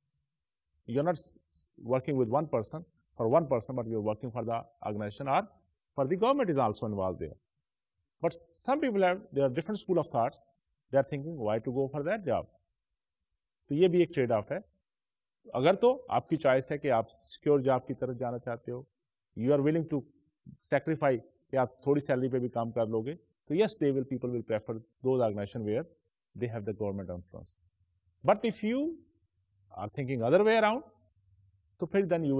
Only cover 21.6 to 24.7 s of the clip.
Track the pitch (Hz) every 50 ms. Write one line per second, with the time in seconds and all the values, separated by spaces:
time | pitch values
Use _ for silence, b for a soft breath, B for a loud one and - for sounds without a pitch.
21.6 | 131 117 - _ - 139 143 147 147 - 139 127 131 127 127 127 123 120 - 120
22.6 | 117 117 113 120 113 107 113 113 113 131 165 175 _ _ _ _ _ - 147 180
23.6 | 220 208 - - 156 143 135 135 131 - 131 123 - 123 123 117 110 - 113 104
24.6 | - -